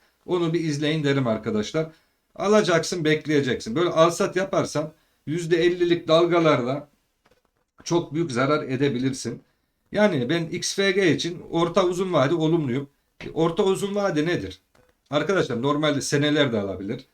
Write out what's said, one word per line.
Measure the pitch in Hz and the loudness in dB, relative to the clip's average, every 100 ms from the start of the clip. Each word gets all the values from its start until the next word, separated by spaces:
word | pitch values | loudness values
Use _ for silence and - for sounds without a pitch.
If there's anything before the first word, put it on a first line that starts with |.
| _ _ - | _ _ -4
Onu | 180 170 | -2 0
bir | 165 | 0
izleyin | 160 143 147 156 | -2 -2 0 0
derim | 143 139 123 | 0 0 0
arkadaşlar. | 110 113 107 104 156 160 - _ _ _ - | -2 -2 -2 -2 -4 -4 -8 _ _ _ -4
Alacaksın, | 196 214 170 165 156 180 | 2 4 4 2 0 -2
bekleyeceksin. | 156 151 143 151 131 113 - 120 | 0 0 2 0 0 -2 -4 -2
Böyle | 175 | 0
al | 151 170 | 4 4
sat | 170 196 180 | 4 -2 -2
yaparsan | 190 175 135 147 156 - _ _ - | -2 -2 -2 -2 -6 -10 _ _ -8
yüzde | 160 165 170 | -6 0 2
ellilik | 175 175 175 170 - | 2 2 0 0 2
dalgalarla | 160 170 170 156 139 120 143 - _ _ _ _ _ _ _ _ _ | 4 4 4 4 2 0 -6 -8 _ _ _ _ _ _ _ _ _
çok | - 170 - | -2 -2 -2
büyük | 147 170 | -4 -2
zarar | 117 131 151 | 0 0 0
edebilirsin. | 127 131 143 120 131 127 117 - _ _ _ _ - | -2 -2 0 0 -2 -4 -8 -10 _ _ _ _ -8
Yani | 190 208 160 120 | 2 2 2 -2
ben | 165 160 | -2 -2
X | 175 - | -6 -6
F | - 196 | -2 0
G | 190 190 | 2 2
için | 135 170 170 - | 2 -2 -8 -6
orta | 165 170 165 180 | -2 0 2 0
uzun | 180 190 | 0 0
vade | 170 135 | 2 2
olumluyum. | 165 156 165 143 120 139 _ _ - - | 2 2 2 0 -4 -6 _ _ -18 -10
Orta | - 165 165 | -2 0 2
uzun | 202 185 196 | 0 0 -2
vade | 202 202 151 160 | -2 -2 0 0
nedir? | 160 95 90 _ _ _ _ - | -2 -6 -12 _ _ _ _ -4
Arkadaşlar | 143 151 190 151 117 | -4 0 0 0 0
normalde | 135 147 151 135 | 0 0 0 0
seneler | 123 143 147 147 139 | 0 0 2 2 2
de | 113 | 0
alabilir. | 98 92 95 - - | -4 -6 -8 -8 -12